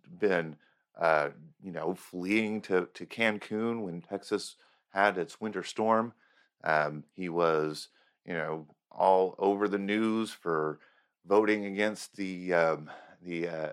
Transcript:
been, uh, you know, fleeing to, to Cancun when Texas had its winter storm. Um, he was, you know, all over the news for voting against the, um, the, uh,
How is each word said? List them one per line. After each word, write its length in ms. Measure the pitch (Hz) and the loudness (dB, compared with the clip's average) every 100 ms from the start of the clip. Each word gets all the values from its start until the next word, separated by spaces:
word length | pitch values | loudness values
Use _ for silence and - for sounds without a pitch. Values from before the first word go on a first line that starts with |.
| - - | -20 0
been, 380 | 104 90 80 76 _ _ _ - | 2 2 0 -8 _ _ _ 0
uh, 340 | 82 78 73 - - _ | 4 4 2 -6 -20 _
you 120 | 98 | -12
know, 240 | 80 82 95 | -6 -4 -4
fleeing 640 | - 90 92 110 107 107 | -8 -8 0 0 0 -4
to, 240 | - 92 87 | 0 0 0
to 120 | - 87 | -6 -12
Cancun 760 | - 113 104 - 107 117 117 | -2 -2 -2 -4 -4 -2 -4
when 200 | 95 85 | -6 -8
Texas 560 | - 101 - 101 - - _ _ _ | -8 -10 -4 -4 -4 -16 _ _ _
had 280 | 95 101 92 | 2 4 2
its 240 | 80 - | -4 -6
winter 220 | 110 98 | -6 -6
storm. 500 | - - 110 113 117 - _ _ _ _ | -6 -2 2 2 0 -6 _ _ _ _
Um, 400 | 80 78 73 76 - | 0 2 0 -4 -12
he 160 | - 90 | -10 -4
was, 580 | 82 85 78 78 73 - _ _ _ 90 | 2 2 2 0 -4 -14 _ _ _ -8
you 80 | |
know, 340 | 85 78 80 76 _ _ | -6 -6 -8 -10 _ _
all 420 | - 92 95 92 - | 2 4 6 4 2
over 280 | 98 101 104 | 0 2 0
the 100 | 98 | 0
news 520 | 98 107 113 110 110 | -2 0 0 0 -4
for 480 | - 87 78 76 76 _ _ _ _ 87 | -6 -2 0 -2 -4 _ _ _ _ 2
voting 400 | 104 104 107 101 | 4 4 2 -2
against 500 | 98 107 101 - - | -2 -2 -2 -10 -8
the, 380 | 95 90 90 | -6 -6 0
um, 380 | 87 82 78 76 - - - | 4 4 2 -6 -18 -20 -18
the, 240 | 87 85 85 | -8 -6 -4
uh, 240 | 82 76 | -4 -6